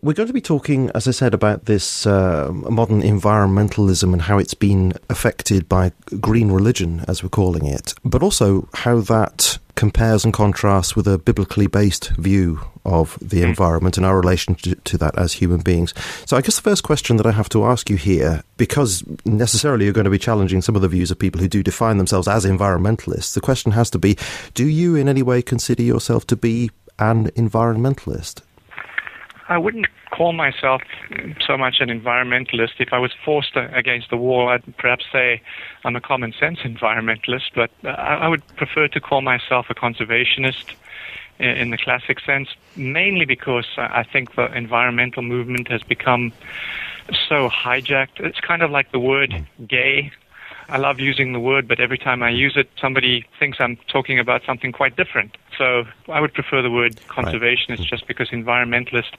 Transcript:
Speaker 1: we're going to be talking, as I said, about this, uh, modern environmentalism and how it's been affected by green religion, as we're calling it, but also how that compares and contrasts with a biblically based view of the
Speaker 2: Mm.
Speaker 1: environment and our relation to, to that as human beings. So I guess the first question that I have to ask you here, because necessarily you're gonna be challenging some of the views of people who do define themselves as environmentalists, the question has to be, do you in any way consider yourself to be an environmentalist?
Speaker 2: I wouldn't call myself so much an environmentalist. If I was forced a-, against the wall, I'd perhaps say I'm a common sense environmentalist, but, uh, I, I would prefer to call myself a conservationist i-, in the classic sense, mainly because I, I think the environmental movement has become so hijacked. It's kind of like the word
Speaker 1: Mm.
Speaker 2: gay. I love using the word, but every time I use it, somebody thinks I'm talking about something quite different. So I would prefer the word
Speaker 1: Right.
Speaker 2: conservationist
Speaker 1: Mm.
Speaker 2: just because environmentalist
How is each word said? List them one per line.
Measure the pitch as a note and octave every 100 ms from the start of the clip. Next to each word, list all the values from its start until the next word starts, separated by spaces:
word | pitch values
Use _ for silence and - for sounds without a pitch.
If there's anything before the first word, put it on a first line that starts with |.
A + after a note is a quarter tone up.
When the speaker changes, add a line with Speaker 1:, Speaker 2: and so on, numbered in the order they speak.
Speaker 1:
we're | C#3+
going | D#3 A3+
to |
be | B3+
talking, | - D3 - C3+ B2+
as | - B2+
I |
said, | - B2+
about | G#2+ G#2+ G#2
this, | - G#2 - - G#2+
uh, | G2 F#2 D#2+ C#2
modern | F2 - A2+ A2 G#2+
environmentalism | G#2+ G2+ G#2 G#2+ G2 G2 G#2 - G2 F2+ F#2
and | F2+
how | D#2+ G2+
it's | -
been | - G2+ G2 F#2 - -
affected | - A2+ - - G2 E2
by | F#2 F2+ - - G#2
green | G#2+ A2+ G#2+
religion, | F#2+ G#2+ A#2+ E2+ E2+ -
as | F#2+
we're | F2+
calling | - F#2 D#2+
it, | C#2+ C2+ - -
but | - B2
also | F#3+ - G#2 F#2+ -
how | - A#2+ A#2+
that | G2 A2+ G#2 - - - - -
compares | A2 - A2+ G#2+ A2+
and |
contrasts | G#2 G#2 - G#2 G2 -
with | - G2+
a | F#2
biblically | - G#2 F#2+ - G2
based | G2+ G2+ - - -
view | F2+ G2 F2 D2 - -
of | - E2 D#2+ -
the | - E2+
Speaker 2:
Mm. | F2
Speaker 1:
environment | E2 F2 E2 F2+ F2+
and |
our | F#2+ F#2+
relation | F2 F2+ - F2+
to, | F2+
to | - - E2
that | D2+ -
as | F2
human | - F#2 F2
beings. | F2+ E2+ E2+ - - - -
So | B2+
I |
guess | E3+ -
the |
first | G#3+ G3
question | - D3 - A2+
that |
I | A2+
have | G#2+ G#2
to | A2
ask | G#2+ B2 -
you | G2
here, | F#2+ E2+ C#2+ D#2 - -
because | A#2 D3 B2 F2 - -
necessarily | - G#2+ A#2 A2 D3 A#2+ G2+
you're |
gonna | G#2 G2
be | G2
challenging | - G#2+ F#2+ F#2
some | G#2 G#2
of |
the | F#2+
views | F2+ F2
of | F2+
people | F#2+ E2
who | F#2
do | G2+
define | F#2+ - A2+ G2+
themselves | F#2 F#2+ F2+
as | G#2+
environmentalists, | F#2+ F#2 G2+ F2 G2 A2+ - - -
the | -
question | - B2+ A2+
has | G#2+ A2+
to | F2+
be, | F#2+ G2+ - - -
do | - C#3+
you | D#3 F3 D#3
in | C3+
any | C3+
way | B2+ B2
consider | B2 A#2+ - -
yourself | A#2+ A#2 - A#2 -
to | A2+
be | A#2 A#2 A#2 - - -
an | G#2+ A2+ A2
environmentalist? | - A2+ A2+ A#2 A2 C3+ C#3 - - - - - _ _ - - - - - - - -
Speaker 2:
I | F3
wouldn't | G3 A3+ F#3+ - -
call | - E3+
myself | E3 C#3+ - C3+ C3 - - - - - D3+ -
so | C3+
much | B2+ C3
an | B2
environmentalist. | A#2 A#2+ B2 B2 B2 C3 A#2 A2+ -
If | B2
I | B2
was | B2 -
forced | - D3 B2+ C#3
a-, | A#2
against | B2+ B2+ A#2+ -
the | A#2+
wall, | B2 B2+ B2
I'd | B2 - -
perhaps | B2 B2 -
say | C3 B2 A#2 - - - -
I'm | B2 A#2+
a |
common | - C3 A#2 -
sense | D#3 E3+
environmentalist, | B2+ A2+ A2+ A2+ A2+ A2 - B2+ -
but, | B2+ A2+ _
uh, | C3+
I, | C#3 C#3
I | D3+ D#3+
would | D#3 - -
prefer | D3+ D#3 D3
to | D3
call | - C#3
myself | C3+ B2 - B2+ -
a |
conservationist | - A#2+ A#2 A2 A#2 B2 - C3 B2+ - - - - - - - -
i-, |
in | B2 C3 A#2+
the | A#2
classic | - B2 - C3
sense, | - C#3 C3 - _ F3+
mainly | C3 D#3 G3 F#3
because | C#3+ B2+ C#3 A#2+ - -
I, | A#2 A#2
I |
think | A#2 C#3 B2 -
the | A#2+ B2
environmental | A2+ A#2 B2 A#2+ B2 B2+
movement | A#2+ B2 A#2+ B2 A#2+
has | A#2
become | - C3 C3 B2 A#2+ - - - - - - - - - -
so | D3+ B2
hijacked. | - B2 C3 B2 C3+ C3+ -
It's | C#3+ -
kind | - E3+
of | D#3+
like | C#3+ -
the | B2+
word | B2+ C3+ C#3
Speaker 1:
Mm. | F2+ D2 - A2
Speaker 2:
gay. | B2+ C3+ C#3 C#3+ - _ - - - -
I | C3
love | C#3 C3+
using | C3+ C3+ C3
the | B2
word, | B2 C#3 A#2
but | A#2+
every | B2 B2+
time | C#3 B2
I | A#2
use | A#2+ C#3 C#3+
it, | C3 -
somebody | C3+ C3 B2+ A#2+ - -
thinks | C#3+ -
I'm | B2 A#2 -
talking | C#3+ B2+ B2+
about | A#2+ B2 -
something | B2+ C3
quite | - C3+
different. | B2 F#3 B2 G#2+ - _ -
So | C3 B2 A2+ - -
I | D#3
would | D3+
prefer | - - C3+
the | B2
word | A#2+ A#2+ A2
Speaker 1:
Right. | - - A#2
Speaker 2:
conservationist | A2 A#2+ B2 - A2+
Speaker 1:
Mm. | E2+
Speaker 2:
just | A#2 -
because | B2+ B2
environmentalist | A#2+ A#2 B2 A#2+ A#2+ B2 B2 -